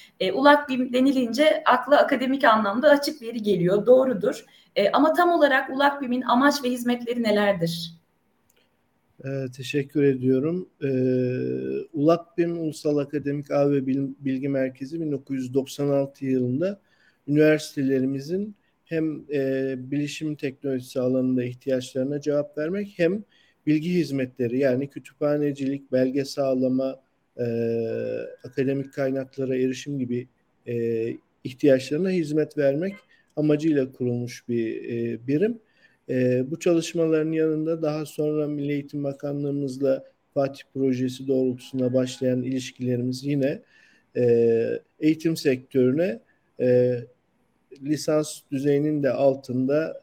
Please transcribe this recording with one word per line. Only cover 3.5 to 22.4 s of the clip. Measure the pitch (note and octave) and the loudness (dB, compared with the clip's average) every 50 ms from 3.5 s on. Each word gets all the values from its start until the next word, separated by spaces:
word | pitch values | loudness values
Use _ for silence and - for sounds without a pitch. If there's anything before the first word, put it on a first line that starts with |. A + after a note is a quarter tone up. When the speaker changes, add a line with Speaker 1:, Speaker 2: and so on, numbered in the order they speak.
| F#3+ F3 E3+ F3 G3 G#3 - | 2 2 2 2 2 4 6
Speaker 1:
doğrudur. | A#3+ B3+ C4 C4 B3+ A#3 F3+ F#3+ B3+ D4+ - - - _ _ _ _ - | 6 6 6 6 4 0 0 -2 -2 -4 -4 -8 -20 _ _ _ _ 0
E, | - G3+ - | 2 2 4
ama | - C4 C#4+ D#4+ D#4 | 4 4 4 4 4
tam | F4 F4 F4+ | 4 4 4
olarak | E4+ E4 D4 C4+ C4 C4+ C4+ - | 4 4 4 4 4 2 0 -2
ulakbim'in | C4+ C4+ C#4 C#4+ C#4+ C#4+ C#4 A#3+ B3 B3+ | 0 2 2 2 0 -2 -4 -4 -4 -2
amaç | A#3 A3+ A#3+ B3+ C#4 D4 C#4+ C#4+ B3+ | 0 2 4 4 4 4 2 2 -2
ve | B3 | -4
hizmetleri | B3 A#3+ A#3+ A#3+ A#3+ A#3+ - A3+ B3 A#3+ A3+ | -4 -2 -2 -4 -4 -4 -4 -6 -4 -2 0
nelerdir? | G#3+ G3+ G3+ G#3 G3+ G3 E3+ E3 E3 E3+ - - - - - _ _ _ _ _ _ _ _ _ _ _ _ _ _ _ _ _ _ _ _ _ _ _ - - | 0 2 2 2 2 0 0 -2 -2 -4 -6 -10 -12 -16 -20 _ _ _ _ _ _ _ _ _ _ _ _ _ _ _ _ _ _ _ _ _ _ _ -14 -10
Speaker 2:
E, | C3+ C3+ C3+ C3+ B2+ B2+ | -8 -8 -6 -8 -8 -10
teşekkür | C3+ B2+ - - D3 C#3 C#3 - D3+ C#3+ | -10 -8 -4 -2 -2 -2 -2 0 2 4
ediyorum. | C#3 C3+ B2+ B2+ C3 C3 C3 C#3 D#3+ F3 F#3 F#3 - _ - C#3+ | 4 4 4 2 2 2 2 2 0 -2 -4 -6 -10 _ -6 -4
E, | C3+ C3 B2+ C3 B2+ B2+ B2+ B2+ B2 B2+ B2+ B2+ B2+ C3 C3 C3 C3 C3+ C#3 C3 - - | -2 0 2 2 2 2 2 0 0 -2 -2 -4 -4 -4 -4 -4 -4 -6 -6 -6 -6 -4
ulakbim | D3+ C#3+ D#3+ E3+ E3+ - _ _ F3 E3+ E3+ E3+ E3+ | 2 4 4 4 2 0 _ _ -4 -4 -2 -4 -4
Ulusal | E3 D#3 D3 - - D3+ D3 | -6 -6 -6 -4 -2 0 0
Akademik | D3 C#3+ C#3+ D3+ C#3+ C#3 C#3+ C#3+ D3 C#3+ - | 0 -2 -2 -4 -6 -4 -4 -6 -6 -4 -2
Ağ | C#3+ C#3+ C#3+ C#3+ | 0 2 2 2
ve | C#3+ C#3 C3 | 2 2 0
Bil-, | C3+ C3 C#3 C#3 C3+ - - | 0 0 0 -2 -4 -6 -6
Bilgi | C#3 C3+ C3+ C3 C#3 C#3 | -4 -4 -4 -2 -2 -2
Merkezi | C#3 C3+ C3 C3 C3 - C3+ C3 E3 E3 | 0 0 -2 -2 -4 -8 -12 -10 -8 -6
bin | D#3+ D3+ | -4 -4
dokuz | C#3+ C3 C3+ - C#3 | -4 -6 -6 -6 -6
yüz | C3 B2+ B2+ B2 | -6 -4 -2 -2
doksan | C3+ C3 - - - C#3+ C#3+ | -2 -2 -2 -4 -4 -2 0
altı | C#3 C#3 C#3 C#3 - - C#3 | 2 0 0 -2 -6 -6 -4
yılında | C3 C3 B2+ B2+ B2 B2 D3 F3 G3 G#3 - _ _ _ _ _ _ _ _ _ | -2 0 0 0 0 -2 -2 -2 -4 -4 -8 _ _ _ _ _ _ _ _ _
üniversitelerimizin | C#3 D3 D3+ D3+ D#3 D#3 D3+ D3+ - - D3 C3+ C3 C3+ C3 C3 C3+ C#3 C3+ C#3 D#3 F3+ G3 G#3 A3 G3+ _ _ _ _ _ _ | 0 2 4 6 6 4 2 -2 -6 -6 -2 0 0 2 0 0 -2 -4 -6 -6 -6 -6 -6 -6 -8 -10 _ _ _ _ _ _
hem, | - E3 D#3+ D#3+ D#3 D3+ - - - D3 | -6 -4 -4 -4 -4 -6 -8 -8 -6 -4
e, | C#3 C3+ C3+ C3+ C3+ C3+ C3+ C3+ | -2 0 0 0 -2 -2 -2 -4
bilişim | B2+ B2+ C3 C#3+ C#3+ D3 C#3+ - - D#3 D3+ D3+ | -6 -6 -4 -4 -4 -4 -4 -6 -6 -6 -6 -6
teknolojisi | - - C3+ C3 - - C#3 C3+ B2+ B2+ - - C3+ | -6 -6 -8 -8 -6 -4 -4 -4 -4 -6 -6 -4 -2
alanında | B2 B2+ C3 C3 B2+ B2+ C3 B2+ A#2+ | 0 0 0 0 0 0 0 0 -2
ihtiyaçlarına | B2 B2 - - C3+ C3 B2+ B2+ - - C3 C3 C#3 D3 D3 | -4 -6 -8 -4 -2 -2 -2 -4 -4 -4 -4 -4 -4 -4 -4
cevap | D3 D3+ C#3+ D3 | -2 -2 0 0